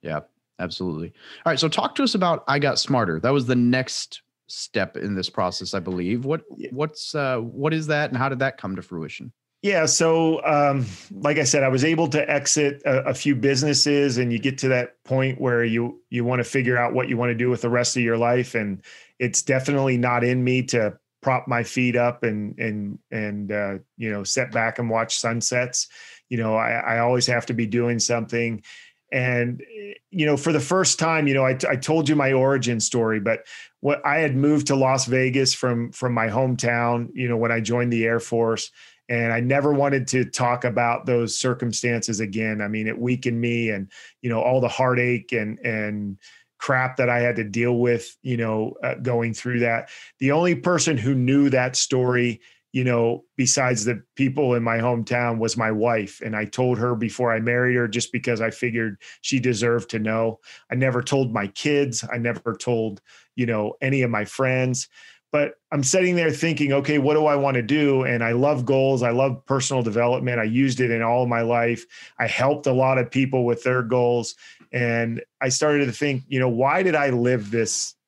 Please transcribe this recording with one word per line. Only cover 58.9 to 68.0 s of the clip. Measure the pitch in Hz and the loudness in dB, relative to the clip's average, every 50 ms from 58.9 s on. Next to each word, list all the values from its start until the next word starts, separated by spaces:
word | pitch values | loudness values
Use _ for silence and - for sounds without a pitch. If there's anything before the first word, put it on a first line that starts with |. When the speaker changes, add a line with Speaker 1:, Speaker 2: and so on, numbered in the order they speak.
| 101 - - - - _ - | -6 -8 -16 -20 -20 _ -6
Speaker 2:
she | - 139 131 | -2 -2 0
deserved | 113 127 120 101 117 117 117 120 - - | 2 0 0 2 2 2 2 0 -2 -4
to | - 113 | -4 -4
know. | 107 107 110 110 113 113 110 - _ - - - _ _ | -2 0 0 0 0 0 -2 -6 _ -20 -20 -20 _ _
I | 120 | -2
never | 127 135 131 120 123 | 0 0 2 0 0
told | 120 - 143 139 135 117 110 | -2 0 0 0 0 0 -2
my | 110 101 | -4 -4
kids. | 98 - - - 147 147 143 143 135 117 - - - - | -4 -8 -4 -2 2 2 2 2 0 -2 -6 -6 -6 -6
I | 120 | -4
never | 117 120 113 - _ 117 104 | -2 -2 -4 -2 _ -6 -6
told, | - - 123 120 113 110 110 101 98 _ _ - - _ _ _ | -4 -2 -2 0 0 0 -2 -6 -8 _ _ -20 -20 _ _ _
you | - 123 | -4 -2
know, | 117 113 107 104 104 - - | 0 0 -2 -2 -4 -4 -4
any | 143 135 135 139 127 | -2 0 0 0 0
of | 120 | 0
my | 117 104 107 | 0 -2 -4
friends. | - - - 135 127 127 127 127 127 127 123 - - _ - - - - _ _ _ | -6 -2 -2 0 0 2 2 0 0 -2 -4 -6 -10 _ -20 -20 -20 -20 _ _ _
But | - 147 147 - - _ _ _ - | 0 0 0 0 -4 _ _ _ -2
I'm | 143 135 | -2 0
sitting | 131 - 190 180 180 180 | 2 2 4 4 4 2
there | 175 170 160 | 2 2 2
thinking, | 147 - - 165 156 139 147 139 139 | 0 0 0 0 2 2 2 2 2
"Okay, | 139 139 147 151 147 | 2 2 2 2 2
what | 131 147 151 | 4 4 4
do | 156 156 | 4 4
I | 151 147 | 4 4
wanna | 143 139 139 131 123 | 4 2 2 2 0
do?" | 117 107 143 151 147 143 135 131 | 0 2 2 2 4 4 4 2